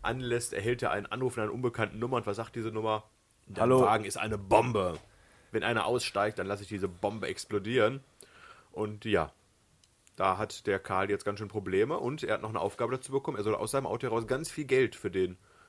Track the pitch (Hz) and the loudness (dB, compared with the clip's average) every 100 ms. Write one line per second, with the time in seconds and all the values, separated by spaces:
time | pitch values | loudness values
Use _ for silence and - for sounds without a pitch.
0 | - 123 123 120 120 - 104 123 120 92 | -2 -4 -2 -2 -2 -4 -2 0 0 -2
1 | 101 120 127 117 107 127 127 117 107 107 | -4 -2 -2 -2 -4 -2 -4 0 -2 -2
2 | 120 127 104 101 113 117 113 110 110 107 | -2 -2 -2 -4 -6 -6 -6 -4 -2 -2
3 | - _ _ _ - 98 117 127 113 110 | -4 _ _ _ -14 2 6 6 6 4
4 | 101 - 107 107 98 107 120 107 92 78 | 2 -4 -4 -4 4 6 6 2 0 -4
5 | - - - - _ 110 101 113 90 123 | -12 -20 -20 -20 _ -2 0 2 2 0
6 | - 101 104 104 95 101 101 104 95 87 | 0 0 0 0 -4 -4 -6 -4 -4 -2
7 | 104 110 95 95 - 104 98 123 110 139 | -2 -2 -6 -6 -4 -4 0 4 4 2
8 | - _ - - - - _ - 107 107 | -10 _ -20 -20 -20 -20 _ -6 -6 -4
9 | 113 95 78 _ _ _ _ _ _ _ | 2 2 2 _ _ _ _ _ _ _
10 | _ - 95 92 107 - - 98 - 95 | _ 0 2 2 -2 -4 -2 -2 0 0
11 | 98 101 - 101 107 110 95 95 117 170 | 0 0 -2 -6 -6 -6 0 2 4 2
12 | 123 151 - 107 110 110 98 - 120 131 | -2 -4 -2 -2 -2 -2 -2 -2 -2 -2
13 | - 135 135 123 104 107 110 139 135 113 | -2 -2 -2 -2 0 0 0 -2 -2 -2
14 | 131 113 110 127 160 - 143 131 131 - | -2 -2 0 -4 -4 -8 2 4 4 0
15 | 101 92 92 90 _ _ | -4 0 0 -2 _ _